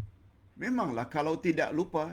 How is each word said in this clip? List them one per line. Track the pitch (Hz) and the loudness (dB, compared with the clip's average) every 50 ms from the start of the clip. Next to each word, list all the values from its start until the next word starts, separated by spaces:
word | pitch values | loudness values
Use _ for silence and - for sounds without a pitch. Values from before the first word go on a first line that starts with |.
| - - - - - - - - - - - - | -4 -4 -8 -20 -20 -20 -20 -20 -20 -20 -12 -8
Memanglah | 175 233 254 247 202 151 120 113 123 - | -4 -2 0 0 0 0 0 -2 -4 -2
kalau | - 151 147 160 160 165 | -2 0 0 0 0 2
tidak | - 175 160 151 147 - 147 | 2 2 4 4 2 2 2
lupa, | 151 170 170 - 160 151 165 | 0 -2 0 0 -2 -2 -2